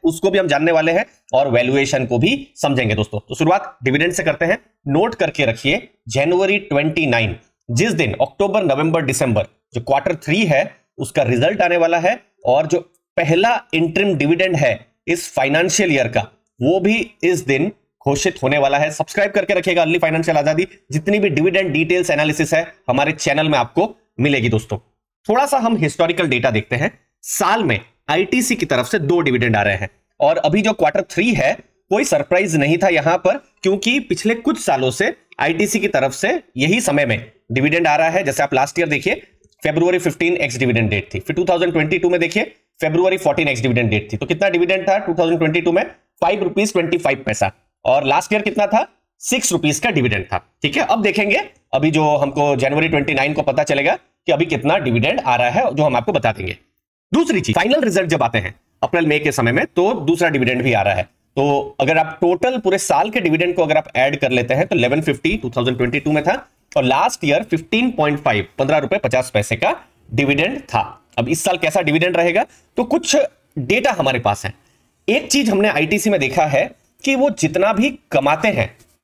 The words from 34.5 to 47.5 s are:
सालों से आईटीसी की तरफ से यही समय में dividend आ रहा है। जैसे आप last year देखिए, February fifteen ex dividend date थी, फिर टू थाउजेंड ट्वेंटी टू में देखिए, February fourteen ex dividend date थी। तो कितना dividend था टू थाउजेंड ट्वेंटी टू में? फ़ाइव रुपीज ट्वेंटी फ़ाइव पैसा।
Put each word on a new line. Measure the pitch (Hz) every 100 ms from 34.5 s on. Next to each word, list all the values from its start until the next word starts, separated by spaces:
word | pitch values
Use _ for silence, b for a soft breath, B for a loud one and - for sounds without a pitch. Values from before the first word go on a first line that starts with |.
| 226
सालों | - 135 131
से | - 226 - _ -
आईटीसी | 147 165 208 190
की | 196
तरफ | 139 131
से | - 202 330 - 127
यही | 151 233
समय | - 143 135
में | 107 - - -
dividend | 120 147 165 160
आ | 151
रहा | 165
है। | 180
जैसे | 143 131
आप | 143
last | 131 143 -
year | 165
देखिए, | 147 190 - - _ _ _
February | 156 156 175 180
fifteen | 170 - 170 175
ex | 139 120
dividend | 127 117 107
date | 101 -
थी, | 95
फिर | - 160
टू | 185
थाउजेंड | 175 180
ट्वेंटी | 165 151 180
टू | 175
में | 175
देखिए, | 170 208 - - _ -
February | 156 165 190 190
fourteen | 151 143 151
ex | 123
dividend | 127 120 113
date | 104 -
थी। | 107
तो | -
कितना | 160 196
dividend | 170 175 190 180
था | 196
टू | 208
थाउजेंड | 165 165 170
ट्वेंटी | 160 170
टू | 170
में? | 175 - - _ -
फ़ाइव | 170 208
रुपीज | 180 202 208
ट्वेंटी | 180 165 170
फ़ाइव | 143 135 131
पैसा। | 107 95